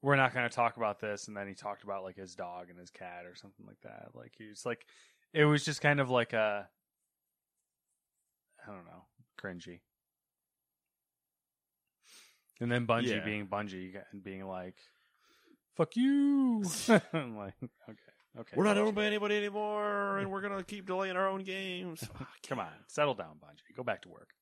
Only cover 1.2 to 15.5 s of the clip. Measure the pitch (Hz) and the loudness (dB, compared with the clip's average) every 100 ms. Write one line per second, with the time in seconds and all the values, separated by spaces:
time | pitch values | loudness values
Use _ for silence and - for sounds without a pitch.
1.2 | - 104 98 95 104 101 101 98 95 92 | -6 -8 -8 -6 -8 -8 -6 -6 -6 -10
2.2 | 95 90 90 87 90 90 87 - 90 87 | -14 -10 -8 -8 -12 -16 -20 -16 -14 -12
3.2 | 87 87 101 _ 104 104 - 107 113 117 | -14 -18 -20 _ -20 -18 -16 -16 -16 -16
4.2 | 117 _ 107 104 123 117 - - - _ | -20 _ -18 -8 -6 -6 -8 -20 -20 _
5.2 | _ 160 151 147 - 147 147 143 135 127 | _ 4 6 6 2 0 2 4 4 4
6.2 | 117 117 107 104 98 _ _ _ _ _ | 2 2 2 0 -6 _ _ _ _ _
7.2 | _ _ _ _ _ _ _ _ _ _ | _ _ _ _ _ _ _ _ _ _
8.2 | _ _ _ _ - 101 85 87 85 _ | _ _ _ _ -18 -16 -16 -20 -20 _
9.2 | _ - 98 90 87 85 _ _ _ _ | _ -10 -8 -8 -12 -18 _ _ _ _
10.2 | _ _ _ _ _ _ _ _ _ _ | _ _ _ _ _ _ _ _ _ _
11.2 | _ _ _ _ _ _ _ _ _ - | _ _ _ _ _ _ _ _ _ -20
12.2 | - _ _ _ 120 120 117 117 123 98 | -20 _ _ _ -2 0 2 2 2 0
13.2 | 80 107 98 101 104 92 92 95 - 101 | -2 -4 -4 -4 -4 -8 -10 -12 -14 -14
14.2 | 98 95 95 92 92 - - _ _ _ | -12 -10 -8 -8 -8 -14 -20 _ _ _
15.2 | _ _ _ | _ _ _